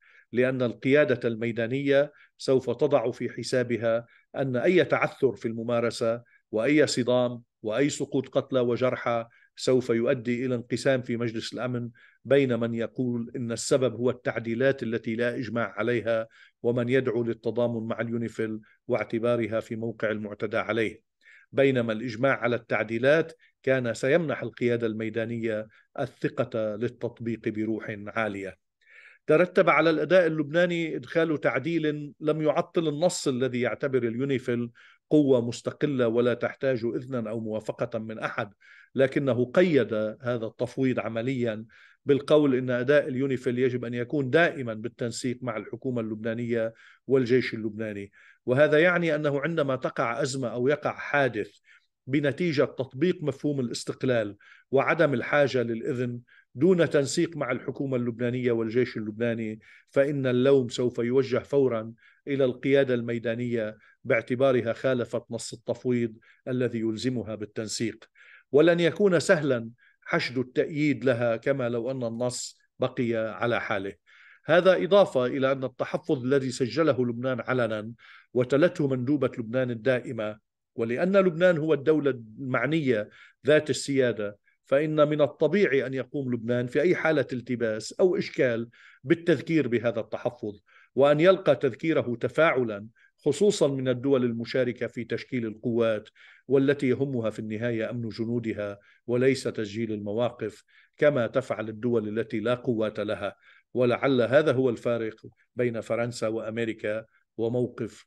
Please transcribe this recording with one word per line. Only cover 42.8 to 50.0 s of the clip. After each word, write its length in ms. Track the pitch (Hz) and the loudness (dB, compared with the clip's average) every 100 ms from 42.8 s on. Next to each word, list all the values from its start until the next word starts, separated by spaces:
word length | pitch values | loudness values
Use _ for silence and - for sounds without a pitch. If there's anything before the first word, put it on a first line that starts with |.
| 123 147 147 | 2 2 2
اليونيفيل 500 | 127 139 127 - 123 | -2 -2 -2 -2 0
يجب 260 | 131 123 | 0 0
أن 100 | 120 | -4
يكون 360 | 120 120 151 131 | -6 -4 -4 2
دائما 440 | 147 170 147 120 | 4 2 0 -8
بالتنسيق 640 | 110 117 - 120 113 127 120 | -8 -10 -6 -8 -4 -6 -4
مع 140 | 127 110 | -6 -6
الحكومة 440 | 101 120 135 120 | -8 -8 -6 -4
اللبنانية 720 | 113 110 113 113 120 117 113 - - - - | -4 -6 -6 -6 -2 -2 -2 -6 -20 -18 0
والجيش 480 | 131 120 123 113 | 2 4 4 2
اللبناني. 580 | 113 110 104 110 101 101 _ - _ - | -4 -8 -6 -8 -8 -12 _ -20 _ 0
وهذا 320 | 127 151 151 | 4 6 6
يعني 360 | 175 175 170 | 6 4 0
أنه 260 | 151 151 139 | 0 0 0
عندما 360 | 143 165 139 127 | -2 -2 0 -2
تقع 460 | 131 - | -2 -2